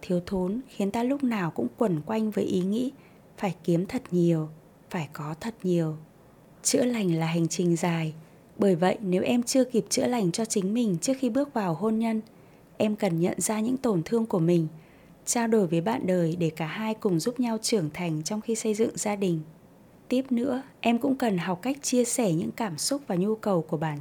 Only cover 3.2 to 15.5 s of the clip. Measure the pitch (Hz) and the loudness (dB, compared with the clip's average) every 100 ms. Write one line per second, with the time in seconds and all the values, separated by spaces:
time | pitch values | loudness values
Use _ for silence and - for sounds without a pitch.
3.2 | - - 202 165 - 170 175 254 - 175 | -20 -6 -6 -4 0 0 0 -6 -2 2
4.2 | 170 165 156 156 - - - 185 143 - | 4 2 0 -10 -20 -20 -12 -8 -8 -10
5.2 | 151 160 233 - 185 170 160 156 - - | -10 -8 -10 -6 0 2 0 -4 -12 -20
6.2 | - - - - - 285 247 233 185 165 | -20 -20 -20 -6 0 2 2 0 2 2
7.2 | 165 170 165 - 175 165 180 165 160 151 | 2 0 0 0 2 2 2 0 -2 -6
8.2 | - - - - 202 170 180 - 196 180 | -16 -20 -14 0 2 4 4 2 0 0
9.2 | - 240 233 269 254 226 - 254 247 247 | 2 0 2 2 2 2 0 0 0 2
10.2 | 185 175 226 214 185 226 226 170 - 262 | 0 0 -2 0 0 0 0 0 0 0
11.2 | 254 247 285 226 190 156 214 220 226 220 | 0 0 0 -2 -2 0 0 0 0 -2
12.2 | - - - - - - 214 208 202 165 | -6 -18 -20 -20 -14 0 0 2 0 2
13.2 | 180 - - 220 220 254 240 185 156 233 | 0 0 -2 0 0 0 0 0 2 0
14.2 | 226 190 165 175 156 - - - - - | 2 2 4 4 2 -4 -20 -20 -20 -14
15.2 | - 240 233 | -4 -2 2